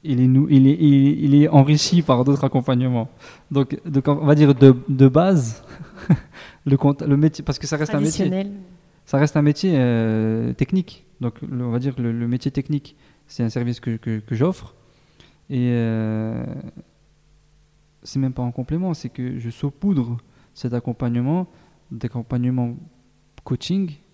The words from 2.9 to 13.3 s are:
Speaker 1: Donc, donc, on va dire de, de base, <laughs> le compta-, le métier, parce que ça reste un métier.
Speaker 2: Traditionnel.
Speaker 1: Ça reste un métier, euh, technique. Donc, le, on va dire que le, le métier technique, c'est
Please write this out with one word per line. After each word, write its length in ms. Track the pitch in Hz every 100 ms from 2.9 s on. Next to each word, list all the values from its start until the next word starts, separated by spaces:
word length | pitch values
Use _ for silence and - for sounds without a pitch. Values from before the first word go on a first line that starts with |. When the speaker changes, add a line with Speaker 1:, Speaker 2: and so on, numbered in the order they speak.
| 120 113 _ - - _
Speaker 1:
Donc, 280 | 139 131 -
donc, 240 | 170 139 143
on 160 | 147 151
va 80 |
dire 200 | 147 147
de, 200 | 127 135 127 -
de 200 | 131 135
base, 540 | 135 185 180 113 110 - - - - -
<laughs> 500 | 156 - - - _
le 120 | - 135
compta-, 300 | 147 143 151
le 100 | 139
métier, 280 | 156 156
parce 140 | - 135
que 80 | -
ça 100 | 147
reste 180 | 151
un 60 | 151
métier. 260 | 147 - 180
Speaker 2:
Traditionnel. 220 | 185 202 202 - - _ _
Speaker 1:
Ça 140 | _ 139
reste 180 | 151 156
un 60 |
métier, 300 | 147 147 190
euh, 760 | 151 123 117 113 110 110 113 117
technique. 500 | 123 - 190 175 - _ _
Donc, 220 | 123 -
le, 220 | 123 123 123
on 40 |
va 80 | 120
dire 140 | 135 127
que 40 |
le, 120 | 120
le 160 | 117 120
métier 220 | 123 143
technique, 460 | 143 131 147 - _ _ _
c'est 160 | _